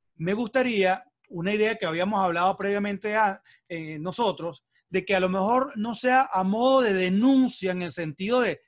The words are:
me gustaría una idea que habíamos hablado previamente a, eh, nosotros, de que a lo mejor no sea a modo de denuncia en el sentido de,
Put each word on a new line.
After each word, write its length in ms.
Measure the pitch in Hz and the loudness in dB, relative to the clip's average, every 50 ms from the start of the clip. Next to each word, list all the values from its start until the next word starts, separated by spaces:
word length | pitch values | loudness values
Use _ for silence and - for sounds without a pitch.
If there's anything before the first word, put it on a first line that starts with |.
| _ _ _ | _ _ _
me 180 | - 156 180 202 | -6 -4 -2 -2
gustaría 680 | 214 247 214 - 262 254 254 226 202 190 185 185 185 - _ _ _ _ - | -2 -2 -2 0 0 0 0 2 2 2 2 2 -2 -4 _ _ _ _ -14
una 240 | 208 170 165 196 208 | -8 -6 -4 -2 0
idea 220 | 214 214 220 226 | 0 0 0 0
que 100 | 220 202 | -2 -4
habíamos 360 | 165 160 165 180 202 214 196 190 | -2 -2 0 0 0 0 0 0
hablado 320 | 180 165 170 180 190 196 | 0 0 2 0 0 0
previamente 600 | - 190 196 202 208 202 208 202 190 - 214 208 | 0 -2 -2 -2 -2 -2 -4 -6 -6 -4 -2 0
a, 260 | 220 220 202 196 - _ _ _ _ _ | 2 2 2 0 -4 _ _ _ _ _
eh, 300 | - 175 165 160 156 156 151 | -12 -10 -10 -10 -10 -10 -8
nosotros, 640 | 156 185 170 - 240 202 160 - 160 170 143 - _ _ _ _ _ _ | -8 -6 -4 -2 -2 -2 -2 -4 -6 -10 -12 -14 _ _ _ _ _ _
de 140 | 175 185 185 | -4 -4 -2
que 120 | - 196 | 0 0
a 40 | 185 | 2
lo 80 | 185 | 2
mejor 460 | 185 185 196 190 214 240 254 262 285 - | 2 0 0 0 2 2 0 0 -2 -4
no 200 | 220 208 240 226 | -6 -6 -6 -4
sea 340 | - - 254 254 262 269 - | -2 0 2 4 4 2 2
a 120 | - 190 185 | 0 0 0
modo 380 | 190 202 226 240 262 269 269 | 0 0 2 2 4 4 4
de 120 | 247 214 196 | 4 2 2
denuncia 800 | 185 185 180 185 202 233 262 269 262 262 233 - - 180 185 | 0 0 0 2 4 4 6 6 6 4 2 0 -4 -6 -4
en 100 | 180 180 | -4 -4
el 100 | 175 170 | -6 -8
sentido 480 | - - 170 156 143 - 185 208 240 254 | -6 -6 -8 -8 -8 -6 -4 0 0 0
de, 220 | 240 196 151 - _ | 0 0 -2 -6 _